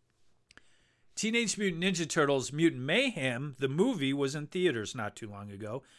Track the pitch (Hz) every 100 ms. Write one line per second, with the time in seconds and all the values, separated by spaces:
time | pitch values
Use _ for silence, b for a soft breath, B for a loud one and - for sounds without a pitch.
0 | _ _ _ _ _ b b b b b
1 | b - 214 233 220 190 196 165 190 175
2 | 156 165 143 139 117 147 165 131 131 202
3 | 269 190 131 120 147 131 135 147 247 202
4 | 135 139 135 151 147 185 180 117 101 120
5 | 104 - 107 101 104 98 107 127 b